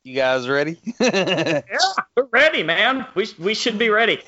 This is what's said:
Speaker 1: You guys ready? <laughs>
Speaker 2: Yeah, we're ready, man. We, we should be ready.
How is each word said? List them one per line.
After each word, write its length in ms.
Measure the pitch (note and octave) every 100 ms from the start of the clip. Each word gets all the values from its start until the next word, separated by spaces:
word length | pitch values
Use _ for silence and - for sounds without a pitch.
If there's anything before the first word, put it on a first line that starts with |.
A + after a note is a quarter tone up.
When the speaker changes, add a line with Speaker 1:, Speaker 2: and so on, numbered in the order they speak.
Speaker 1:
You 100 | C3
guys 340 | C3 C3 C3 B2
ready? 300 | C#3+ D3+ E3+ -
<laughs> 140 | -
Speaker 2:
Yeah, 640 | A#3+ G3 F3+ F3+ A#3 D3 - B3 F#4+ F#4 - -
we're 80 | C4
ready, 320 | A#3+ D#4 D#4+
man. 440 | D#3+ E3 A3+ C4+ A3+
We, 140 | F3+ G#3+ -
we 160 | F3+
should 240 | G#3+ B3 G#3+
be 100 | A#3
ready. 340 | G#3 A3 D#3